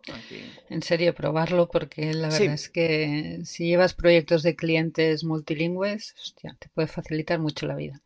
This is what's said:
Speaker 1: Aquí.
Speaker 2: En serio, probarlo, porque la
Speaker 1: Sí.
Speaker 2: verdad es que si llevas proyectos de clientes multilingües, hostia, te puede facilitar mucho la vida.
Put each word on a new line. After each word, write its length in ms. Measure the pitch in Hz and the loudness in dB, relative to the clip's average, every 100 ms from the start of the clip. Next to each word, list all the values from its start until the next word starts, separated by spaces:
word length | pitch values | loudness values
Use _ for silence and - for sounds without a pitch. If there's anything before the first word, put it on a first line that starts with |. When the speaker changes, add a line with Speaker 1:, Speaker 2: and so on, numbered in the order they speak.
| - | -18
Speaker 1:
Aquí. 260 | 117 - 52 - - - | -16 -16 -16 -16 -20 -10
Speaker 2:
En 120 | 165 | -8
serio, 340 | - 170 175 - | 0 2 2 0
probarlo, 520 | 151 156 165 180 170 | 0 0 2 2 2
porque 460 | 165 156 - 156 | 0 -2 -4 -2
la 160 | 160 156 | -2 0
Speaker 1:
Sí. 120 | 156 | 2
Speaker 2:
verdad 100 | 196 | 2
es 140 | 151 - | 0 -4
que 720 | 175 165 156 151 147 170 170 | 0 2 2 0 -2 -4 -10
si 220 | 165 - 170 | -12 -4 2
llevas 260 | 175 185 | 4 4
proyectos 520 | - 170 170 151 165 | 4 6 6 4 2
de 100 | 170 | 2
clientes 720 | 151 165 160 165 160 160 156 | 0 0 0 0 2 2 2
multilingües, 880 | 160 156 151 151 170 180 202 214 - - | -2 -4 -4 -2 -2 -2 -4 -4 -10 -16
hostia, 400 | - - - - | -18 -16 -18 -18
te 80 | - | -8
puede 180 | - 156 | -4 -4
facilitar 540 | - - 156 151 170 | -6 -6 -6 -2 -2
mucho 260 | 156 - 147 | -2 -4 -6
la 80 | |
vida. 260 | 143 147 139 | -6 -8 -12